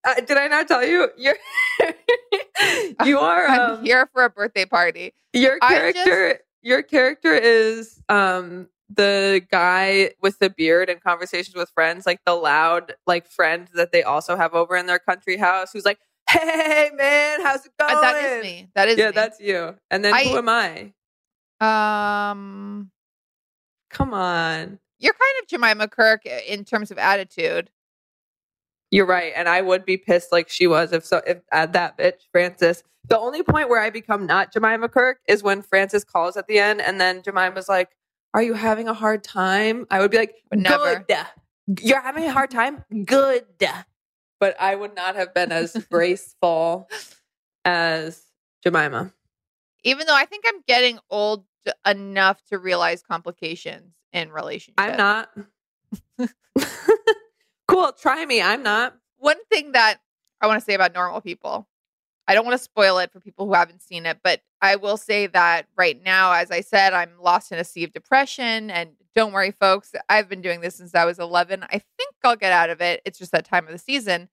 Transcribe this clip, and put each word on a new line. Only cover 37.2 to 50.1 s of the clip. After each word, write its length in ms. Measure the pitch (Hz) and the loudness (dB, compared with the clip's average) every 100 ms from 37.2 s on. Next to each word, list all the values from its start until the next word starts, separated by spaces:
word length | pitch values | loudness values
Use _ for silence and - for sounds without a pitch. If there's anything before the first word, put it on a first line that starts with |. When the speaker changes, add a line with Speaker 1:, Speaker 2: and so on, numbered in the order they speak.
Speaker 1:
Jemima's 480 | 190 196 185 190 185 | -6 -2 -2 -4 -2
like, 220 | 190 180 _ _ _ _ | 0 0 _ _ _ _
"Are 100 | 208 | -2
you 100 | 233 | -2
having 320 | 220 220 214 226 | -2 -2 -2 -4
a 80 | |
hard 300 | 220 214 214 | -2 -2 -2
time?" 640 | - 196 185 196 214 226 233 | -6 -4 0 0 0 -4 -2
I 80 | 190 | 0
would 140 | 202 | 2
be 60 | 220 | 2
like, 180 | 220 _ _ | 0 _ _
Speaker 2:
Would 80 | 208 | -2
never. 440 | 185 190 196 208 190 | 2 2 0 -2 -2
Speaker 1:
"Good. 720 | 180 - - _ _ - 190 | -4 -4 -18 _ _ -8 -4
You're 180 | 226 269 | 2 0
having 240 | 262 294 330 | 0 -6 -4
a 60 | |
hard 160 | 269 269 | -2 -2
time? 320 | 254 247 285 - 220 | -2 -4 -4 -12 -10
Good." 400 | 190 269 269 247 214 _ 175 185 - _ _ _ _ _ | 0 2 2 0 -4 _ -4 -4 -16 _ _ _ _ _
But 160 | 196 - | -2 0
I 160 | 190 196 | -2 -2
would 180 | 208 | -8
not 220 | 202 185 196 | -8 -6 -4
have 180 | 185 | -6
been 160 | 180 175 | -4 -4
as 220 | 165 165 | -2 -4
Speaker 2:
<laughs> 180 | 226 - | -8 -4
Speaker 1:
graceful 960 | 175 175 190 - _ 175 160 165 180 190 - - _ _ _ _ _ | 0 0 -2 -6 _ 0 0 -2 -4 -10 -18 -18 _ _ _ _ _
as 580 | 180 170 165 160 160 165 _ _ _ _ | -2 0 -2 -4 -8 -16 _ _ _ _
Jemima. 500 | 175 165 151 120 92 _ _ _ _ _ _ _ | -2 0 -2 -4 -10 _ _ _ _ _ _ _
Speaker 2:
Even 240 | 240 269 | -4 -2
though 80 | 320 | 2